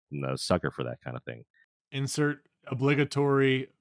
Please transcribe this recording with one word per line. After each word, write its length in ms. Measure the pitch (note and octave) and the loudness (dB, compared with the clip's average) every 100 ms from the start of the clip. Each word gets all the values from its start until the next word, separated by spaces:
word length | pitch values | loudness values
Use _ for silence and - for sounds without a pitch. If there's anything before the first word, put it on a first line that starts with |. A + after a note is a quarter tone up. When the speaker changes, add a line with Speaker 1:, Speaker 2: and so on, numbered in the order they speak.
| _ C#2+ C2+ | _ -8 -6
Speaker 1:
a 100 | C2+ | -6
sucker 320 | - F#2 C#2+ | 0 0 0
for 140 | - | -4
that 180 | B1 B1 | -6 -8
kind 140 | B1+ B1 | -10 -10
of 60 | |
thing. 200 | - A#1 - _ _ _ _ | -10 -14 -16 _ _ _ _
Speaker 2:
Insert 540 | C3+ C3+ - D3 C#3+ _ _ - | -6 -4 0 0 -2 _ _ -10
obligatory 1040 | B2 C3+ D3 C#3+ C#3+ C#3+ C3+ C3+ C3 C3 _ | 0 2 4 2 2 2 4 4 2 -2 _